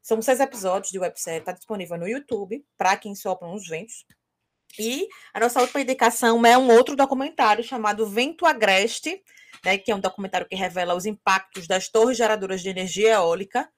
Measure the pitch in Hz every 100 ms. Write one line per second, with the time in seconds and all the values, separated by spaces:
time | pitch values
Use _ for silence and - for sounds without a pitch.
0 | - 226 226 254 269 262 190 185 196 190
1 | 180 - - 165 160 180 - 214 175 170
2 | 175 254 285 220 196 240 _ _ 185 196
3 | 208 202 202 185 170 196 180 160 226 -
4 | _ _ _ _ _ _ _ - 220 269
5 | 415 - - 202 226 240 254 285 254 254
6 | 233 233 240 233 233 247 262 233 254 277
7 | 269 262 277 - 240 208 240 254 214 208
8 | 220 202 262 330 339 277 208 190 208 -
9 | - 381 _ _ - - - 196 196 208
10 | 190 - 196 185 - 185 185 175 175 175
11 | 185 208 - 190 190 - 165 190 190 226
12 | 226 254 226 214 190 190 180 185 185 180
13 | 214 220 170 170 196 247 311